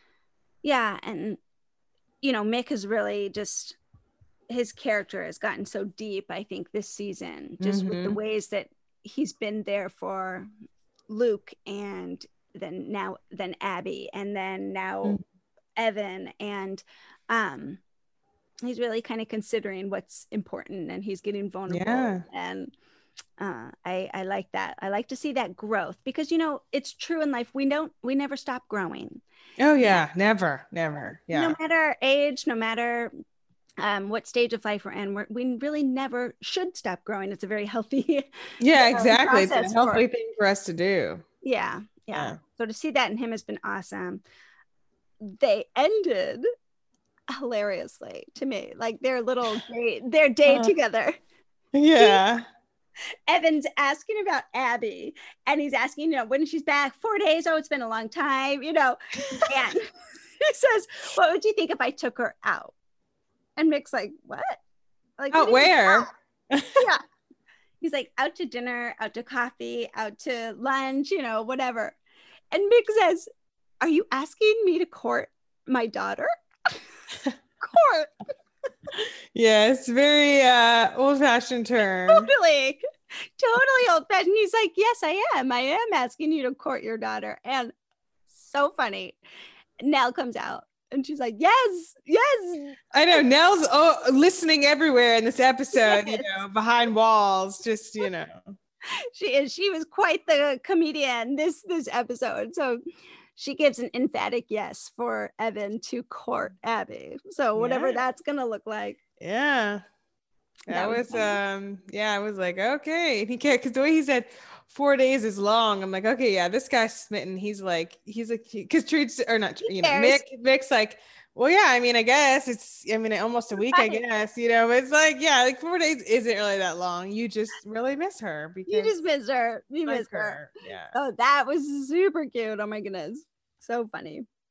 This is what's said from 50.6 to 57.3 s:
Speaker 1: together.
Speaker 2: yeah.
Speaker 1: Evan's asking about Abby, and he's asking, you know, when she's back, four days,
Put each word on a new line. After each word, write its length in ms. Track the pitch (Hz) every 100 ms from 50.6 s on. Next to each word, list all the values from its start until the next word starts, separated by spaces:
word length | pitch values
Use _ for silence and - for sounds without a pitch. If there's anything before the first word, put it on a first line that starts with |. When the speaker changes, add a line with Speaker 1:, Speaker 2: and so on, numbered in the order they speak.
Speaker 1:
together. 540 | 226 330 226 226 302 - _ _ _ _ _
Speaker 2:
yeah. 720 | 277 302 339 415 196 202 233 - _ _ _ _ - - - -
Speaker 1:
Evan's 380 | 349 320 302 294 -
asking 440 | 277 294 - 427
about 220 | 381 294 -
Abby, 640 | 247 247 240 226 - - - - - -
and 140 | 285
he's 120 | 285
asking, 380 | 254 233 - 320
you 60 | 269
know, 80 | 226
when 200 | 277 311
she's 180 | 311
back, 320 | - 285 277 -
four 220 | 453 403
days, 280 | 370